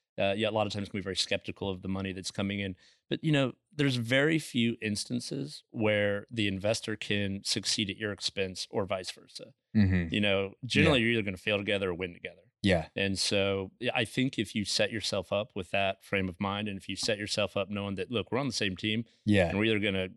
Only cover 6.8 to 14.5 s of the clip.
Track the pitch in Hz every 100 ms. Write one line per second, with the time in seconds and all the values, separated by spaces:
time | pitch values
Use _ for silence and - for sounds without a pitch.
6.8 | - 107 - 104 101 98 - 110 - -
7.8 | 98 95 107 101 - - 95 90 - 117
8.8 | 95 95 92 - - - - - _ 113
9.8 | 95 92 82 107 104 98 98 - 123 143
10.8 | 160 135 113 117 101 92 - 101 101 101
11.8 | 95 85 92 87 87 85 _ _ 98 87
12.8 | 78 - 98 95 - 101 98 98 95 -
13.8 | 120 127 117 - 127 - 104